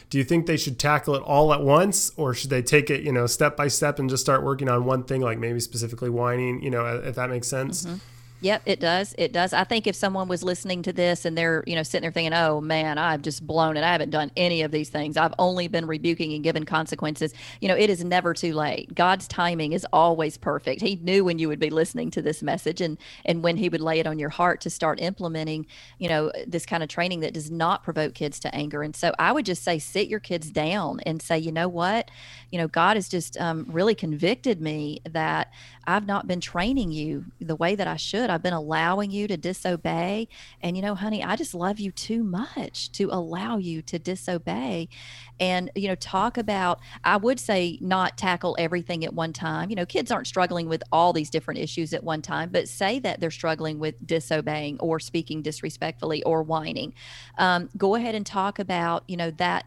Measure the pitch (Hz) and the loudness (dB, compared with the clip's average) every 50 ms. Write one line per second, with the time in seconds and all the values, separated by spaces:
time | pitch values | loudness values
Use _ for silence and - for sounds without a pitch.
0 | - - - 139 131 120 170 170 165 165 160 151 - 147 131 - - 147 151 143 | -10 -2 0 0 2 4 2 2 2 2 0 0 0 -2 -4 0 2 2 2 2
1 | - - 139 135 - - 143 143 151 156 151 147 143 135 143 156 185 208 190 - | 2 2 0 0 0 2 6 6 8 8 6 6 6 8 8 8 8 6 4 2
2 | - - - - 156 131 123 - - 135 139 127 113 - - 147 139 147 147 135 | 0 0 -2 -2 0 0 0 -2 0 0 2 2 4 6 6 6 6 4 0 0
3 | 147 147 131 123 120 120 - - 156 147 147 147 143 143 - - 160 147 143 - | 0 2 2 4 4 2 4 4 4 4 4 2 0 2 2 2 2 2 2 2
4 | 139 131 131 127 - - 135 131 139 135 139 131 139 127 123 123 123 127 131 131 | 0 0 0 0 4 4 4 4 4 2 0 0 2 2 2 4 4 2 2 0
5 | 127 - 135 131 131 117 113 113 117 117 120 120 117 - - 113 117 117 123 117 | 0 0 0 0 2 0 0 0 -2 -2 0 -2 -2 -4 -4 -4 -4 -4 -4 -4
6 | 127 123 117 120 120 123 123 123 127 127 123 131 143 143 127 120 117 120 117 123 | -2 -2 0 2 2 2 2 2 0 0 -2 -2 -2 -2 0 0 0 0 -2 -4
7 | - - 120 127 123 127 127 123 120 - 139 131 131 - 180 - - 170 170 190 | -4 -4 -4 -2 -2 -2 -2 -2 -4 -2 -2 -2 -2 -2 -4 -6 -6 -6 -8 -10
8 | - - - - - - - - 175 190 214 - - - 196 - 170 165 175 185 | -10 -14 -20 -20 -20 -20 -10 -4 0 0 0 0 0 -2 -2 0 2 2 2 2
9 | 202 - - - 170 - - 175 175 185 - - 185 - 240 226 214 214 185 - | 0 -2 -2 -2 -2 0 2 2 0 2 2 2 2 2 0 0 0 0 -2 0
10 | - 196 190 190 190 185 180 175 170 185 180 - - 190 185 175 170 190 175 180 | 0 0 0 0 -2 -2 -2 -2 0 -2 -2 -2 -2 -4 -4 -2 -2 -2 0 2
11 | 175 175 175 175 - 175 160 165 170 165 160 156 - - 170 160 156 - - 180 | 4 2 2 2 0 -2 0 2 2 2 2 2 0 0 -2 -2 -2 0 -2 -2
12 | - 165 160 170 165 160 160 170 165 156 151 151 151 156 160 156 156 156 147 147 | -2 0 0 0 0 2 4 4 4 4 2 2 0 0 2 2 2 2 0 2
13 | 160 175 156 147 147 160 147 - 160 147 156 165 160 156 156 151 151 170 180 160 | 2 2 2 0 -2 -4 -6 -6 -4 0 2 4 4 4 4 2 2 4 4 2
14 | 151 139 156 151 151 139 - - 180 180 175 165 156 151 156 156 151 - - 151 | 2 0 0 0 0 0 0 0 2 2 2 2 0 0 0 -2 -2 -2 -4 -4
15 | 147 151 151 156 156 165 - - 180 180 180 185 175 165 - 170 165 160 160 156 | -2 0 2 2 2 2 4 4 2 2 2 0 -2 0 0 -2 0 0 -2 0
16 | 156 170 165 165 170 156 151 151 151 160 156 160 156 - - 156 160 - - - | 2 0 2 2 0 -4 -2 0 0 0 0 0 -2 0 0 0 0 -2 -4 -4
17 | - 151 151 - 160 156 - - - - - - - 190 185 - 208 208 196 170 | -4 -4 -2 -2 -2 -4 -4 -6 -16 -16 -10 -2 2 2 4 6 6 6 4 2
18 | 175 175 180 180 170 170 165 - - 170 160 151 151 147 - - - - 160 - | 2 2 2 4 4 2 0 0 0 0 0 0 0 0 -2 -4 -6 -6 2 4
19 | 175 180 190 185 - - - - 175 170 175 165 156 151 160 175 180 - - 156 | 4 4 4 2 0 -6 -2 0 0 2 2 0 -2 0 -2 -2 -2 2 4 6
20 | 165 170 165 160 160 151 151 - - - 147 143 - - 135 - 202 196 202 175 | 6 6 6 4 0 -2 -2 -4 -4 -2 -2 -2 -2 -2 -2 -2 -2 -2 -2 -2
21 | 165 175 190 196 196 180 170 160 160 156 151 151 156 151 151 160 160 - - 160 | 0 2 4 4 4 4 2 2 0 0 0 0 0 0 2 2 2 0 0 -4
22 | 160 156 - - 156 143 160 - - 151 151 147 - 151 156 - 185 165 156 - | -4 -4 -4 -2 -2 -2 -2 -2 -2 -2 -2 -2 -2 -2 -2 -2 -2 -2 -4 -6
23 | - - - - - - 170 165 165 170 170 165 175 175 165 160 156 160 160 160 | -12 -18 -16 -6 0 0 0 2 2 2 2 2 0 0 0 0 0 2 2 2
24 | 160 160 156 156 147 143 156 - 175 180 160 - - 170 - - - 156 156 - | 2 0 0 -2 -4 -4 0 2 2 2 2 0 -2 -8 -4 0 0 0 0 0
25 | 170 175 190 - 190 170 160 156 156 156 156 156 151 - - - - - - - | -2 -4 -4 -4 -4 -4 -4 -4 -4 -2 -4 -4 -6 -8 -14 -20 -20 -20 -12 -6
26 | 180 175 165 151 151 156 - - - - - 170 - - 208 170 160 160 - - | -2 0 0 2 0 0 -2 -6 -8 -4 -4 -4 -4 -2 -2 -2 -2 -2 -2 -2
27 | 175 185 185 170 156 147 - 165 151 151 165 165 160 170 196 214 - - 160 156 | -2 0 0 -2 -4 -4 -4 -6 -8 -6 -2 0 2 2 2 0 -2 -4 -2 -2
28 | 156 147 - - 147 147 143 - - 139 - 131 147 147 151 147 147 156 151 - | -2 -2 -2 -4 -4 -4 -4 -4 -8 -6 -4 -4 -6 -4 -4 -4 -6 -6 -4 -2
29 | - 170 - - 165 180 247 302 247 190 180 - - 196 175 156 - - - 196 | 0 0 2 2 2 4 4 2 0 -2 -2 -2 0 -2 -2 -2 -2 -4 -2 -2
30 | 202 - 214 214 - - 180 170 156 156 - 156 151 156 185 190 175 147 - - | -2 0 -2 -6 -6 -4 -6 -6 -4 -4 -2 -2 0 0 0 0 -2 -2 -4 -4
31 | - - 160 160 - - 170 160 160 165 160 160 170 185 175 170 175 185 208 233 | -4 -4 -4 -4 -2 0 0 0 0 0 0 0 0 0 0 0 0 2 2 0
32 | - - - - - - - - - - - 175 170 156 - 170 165 185 220 214 | -2 -4 -10 -20 -20 -20 -20 -20 -14 -6 -2 -2 -2 0 4 6 6 6 6 4
33 | 185 - - 180 156 - - - 175 170 165 160 156 - 160 165 185 226 214 - | 2 0 -2 -2 -2 -4 -4 -4 -2 -2 -2 -2 -4 -2 0 2 4 4 2 2
34 | - 160 151 147 160 175 240 254 - 269 220 170 156 156 156 151 147 147 151 - | 0 -4 -2 0 2 0 0 2 0 0 0 0 0 -4 -2 -2 -4 -4 -6 -8
35 | - - 160 165 160 156 156 156 - - - - - - - - - - 180 208 | -8 -6 -2 0 0 0 0 0 -2 -4 -8 -20 -20 -20 -20 -10 -4 0 0 0
36 | 208 202 202 202 - 185 180 180 - - - 175 180 226 269 277 220 170 156 156 | 0 0 -2 -2 -2 -2 -4 -4 -4 -4 -2 0 0 2 2 2 0 0 -2 -2
37 | 151 156 151 143 - - - - - 160 160 151 165 170 208 202 190 170 160 156 | -4 -4 -4 -6 -8 -10 -14 -10 -6 -6 -2 0 2 2 2 2 0 -2 -2 -4
38 | - - - 208 254 233 175 165 - 185 175 165 151 151 156 160 160 170 185 202 | -6 -4 -2 -2 0 0 0 0 0 0 -2 -2 -2 -2 0 2 2 2 2 2
39 | 208 202 196 202 208 208 196 165 - 175 185 - - 185 180 160 - 170 165 165 | 0 -2 -2 -4 -2 -2 -2 -2 -2 -4 -4 -2 -2 -2 -2 0 0 -2 0 0
40 | 170 180 202 220 226 - - - - - - - - 185 180 185 190 208 208 175 | 0 0 -2 -4 -4 -6 -10 -18 -20 -20 -14 -6 -4 -4 -2 -2 -2 -4 -4 -2
41 | 196 214 220 208 - 175 196 - 320 - - 175 170 185 208 214 208 196 180 - | -2 -2 -2 -2 -2 -2 -2 -2 -4 -6 -4 -2 -2 -2 -2 -2 -4 -6 -6 -6
42 | - - 220 233 233 196 175 185 247 320 - 294 - - - - - - - - | -6 -2 -2 0 0 0 -2 -2 -4 -4 -6 -8 -8 -8 -8 -10 -10 -8 -4 -2
43 | 196 - - 185 170 160 165 175 202 226 240 208 185 170 165 160 156 - - 170 | -2 0 0 -2 -4 -4 -6 -6 -4 -4 -4 -2 -2 -4 -6 -6 -8 -6 -8 -6
44 | 156 175 185 185 - - 180 170 160 - 165 220 262 262 196 165 165 - - - | -4 -4 -6 -6 -4 -4 -4 -4 -2 -4 -4 -4 -4 -4 -4 -4 -6 -8 -12 -18
45 | - - - - - - - - 185 185 185 180 185 - - - 196 196 185 175 | -18 -18 -18 -18 -20 -12 -4 -2 0 2 2 0 -2 -4 -4 -4 -2 -2 -2 -4
46 | - - - 190 202 240 247 247 220 214 208 196 185 180 170 - - - - - | -4 -2 0 2 2 2 0 -2 -2 -2 0 0 2 0 0 -2 -4 -16 -8 0
47 | - - 190 208 196 240 269 254 - - 208 185 180 175 160 - - 180 190 190 | 2 4 4 4 4 2 0 0 0 0 2 2 2 0 -2 -4 -2 0 2 2
48 | 185 - - - - 185 180 175 - 180 131 - 170 160 175 175 170 - 175 165 | 2 0 -2 -2 0 0 0 0 0 -2 0 0 0 0 0 -2 -4 -4 -4 -4
49 | 160 - - 170 165 160 156 - 185 160 156 156 165 190 226 190 175 - - 359 | -4 -4 -4 -4 -4 -4 -4 -6 -4 -4 -4 -4 -4 -4 -4 -4 -4 -2 -2 -2
50 | 247 - 240 190 - - - 185 180 175 175 175 170 160 160 160 - - - 160 | 0 0 -2 -2 -4 -2 0 0 2 2 0 -2 -2 -2 -2 -4 -2 2 4 6
51 | 170 180 170 165 151 - - 160 - - 151 - - 156 - - 165 156 165 - | 6 6 4 2 0 0 -2 -4 -2 -4 -6 -6 -6 -6 -4 -4 -4 -4 -4 -4
52 | - 165 156 156 147 - 165 151 160 175 185 175 - - - - 202 190 233 277 | -2 -2 -4 -4 -4 -4 -4 -4 -4 0 0 0 0 -2 -2 -2 0 0 0 0
53 | 254 196 160 - 190 165 156 - - 165 160 156 160 156 156 151 156 156 151 - | -2 -4 -4 -2 -4 -4 -4 -2 -2 -2 -2 0 -2 -4 -4 -4 -4 -6 -6 -6
54 | - 156 165 165 156 - 165 156 143 151 151 151 151 147 147 - - 165 160 160 | -4 0 0 0 0 0 -2 0 0 -2 -4 -4 -4 -6 -6 -2 -2 0 0 -2
55 | - - - 170 160 - 151 156 147 151 156 - - 160 - - - 160 160 - | -2 -4 -4 -4 -4 -2 -6 -6 -4 -6 -6 -6 -6 -8 -6 -4 -6 -6 -4 -4
56 | - 156 156 151 - - 165 160 160 156 160 156 156 165 165 - - - - - | -4 -2 -2 0 2 2 2 2 2 0 -2 -2 -2 -4 -6 -6 -6 -8 -10 -14
57 | - - - - - - - - 185 185 180 175 175 - - 196 202 190 202 233 | -18 -18 -18 -18 -20 -8 -2 2 2 4 4 2 0 -4 -4 0 2 2 2 2
58 | 233 240 220 214 202 - - 196 190 202 202 - 202 185 185 175 170 170 170 170 | 0 -2 -2 -4 -6 -4 -2 -2 -2 -2 -2 -4 -4 -2 -2 0 0 0 0 -2
59 | - - 190 170 170 165 160 151 180 180 175 180 - | -4 -6 -6 -4 -4 -4 -2 0 0 0 0 -2 -4